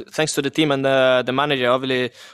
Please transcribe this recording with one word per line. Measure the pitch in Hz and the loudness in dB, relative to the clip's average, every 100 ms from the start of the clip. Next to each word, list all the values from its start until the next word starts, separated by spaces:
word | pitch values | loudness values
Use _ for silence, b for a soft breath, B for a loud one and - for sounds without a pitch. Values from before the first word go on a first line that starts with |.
| - | -6
thanks | - 156 | -4 -2
to | - | -2
the | 139 | -4
team | 147 156 | -2 0
and | 135 | 0
the, | 135 135 131 127 123 | 0 2 4 2 0
the | |
manager. | 131 147 139 123 | -2 -2 0 0
Obviously, | 127 131 127 123 B B | 0 0 -2 -4 B B